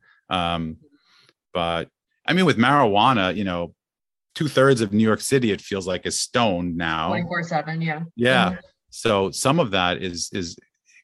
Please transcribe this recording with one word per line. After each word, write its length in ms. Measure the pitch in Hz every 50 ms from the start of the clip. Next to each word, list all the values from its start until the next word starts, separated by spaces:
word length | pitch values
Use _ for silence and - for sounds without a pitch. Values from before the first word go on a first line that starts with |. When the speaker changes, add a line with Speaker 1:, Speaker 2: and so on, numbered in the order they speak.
| _ _ _ _ _ -
Speaker 1:
Um, 460 | 85 90 87 85 85 82 82 80 80 - _ _ _ _ _ _ _ _ _ _ _ _ _ _ -
but 360 | 90 85 85 85 82 - - _ _ _ _ _ _ _
I 80 | - 175
mean, 100 | 180 185
with 140 | 156 113 107
marijuana, 760 | 120 131 143 143 131 107 98 101 110 131 127 107 92 92 85
you 100 | 104 101
know, 300 | 95 87 87 87 80 - _ _ _ _ _ _ _ _ _ _ _ -
two 120 | - 165 139
thirds 320 | - 139 135 135 135 113
of 120 | 113 98 101
New 100 | 107 110
York 200 | 110 107 - -
City, 280 | - 135 135 123 107
it 100 | 95 - -
feels 240 | - 101 95 87
like, 180 | 92 92 87 -
is 140 | 90 - -
stoned 560 | - - - 123 120 107 92 87 87 87 82
now. 320 | 85 85 82 80 80 80 90
Speaker 2:
Twenty-four 340 | - - - 165 175 170 170
seven, 360 | 170 175 151 147 160 160 165
yeah. 220 | 160 160 151 156 170 165 -
Speaker 1:
Yeah. 360 | 113 120 123 131 123 117 -
Speaker 2:
Mm-hmm. 60 | 90 180 - - _ _ _ _
Speaker 1:
So 400 | - - - 113 104 98 98 95
some 280 | - - - 135 147 170
of 120 | 156 107 98
that 300 | 95 90 87 90 65 90
is, 280 | 92 87 82 - - -
is 240 | 98 87 85 - - - _ _ _ _ _ _ _